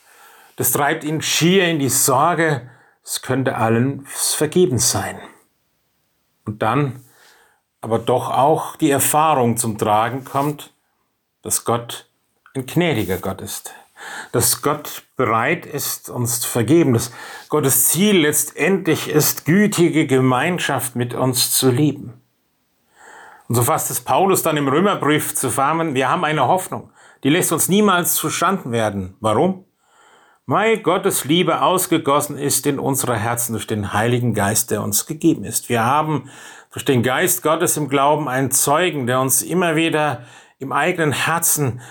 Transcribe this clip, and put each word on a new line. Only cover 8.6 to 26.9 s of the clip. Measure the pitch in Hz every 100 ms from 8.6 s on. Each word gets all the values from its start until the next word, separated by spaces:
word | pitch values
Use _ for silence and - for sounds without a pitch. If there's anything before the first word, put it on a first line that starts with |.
| - -
die | 151
Erfahrung | 139 - 151 156 139 117 117
zum | 113 104
Tragen | 107 107 117 135
kommt, | 131 139 147 147 - _ _ _ _ _ _ _
dass | - - -
Gott | 117 120 - - _ _ _ _
ein | 135
gnädiger | 127 156 175 117 92 90
Gott | 98 95
ist, | 101 - - - _ - - - -
dass | 123 - -
Gott | 143 151 - - _ -
bereit | 113 113 131 170 -
ist, | 143 - - -
uns | 123 120 -
zu | -
vergeben, | 123 107 170 143
dass | 113 - - - - -
Gottes | 151 135 - -
Ziel | 156 214 190
letztendlich | 147 147 - - 156 196 160 156 -
ist, | 151 147 -
gütige | - 190 208 185 170 143 151
Gemeinschaft | 131 131 127 165 170 - 135 - 123
mit | 120
uns | - 131 123 -
zu | - 135
leben. | 123 151 - 104 - _ _ _ _ _ _ _ _ - - - - -
Und |
so | 120
fasst | 123 165 -
es | -
Paulus | - 131 190 185
dann | 165 151
im | 139
Römerbrief | 147 202 170 143 151 -
zusammen: | - 131 131 139 165 165
"Wir | 131 131
haben | 170
eine | 151 151 131
Hoffnung, | 180 - 120 -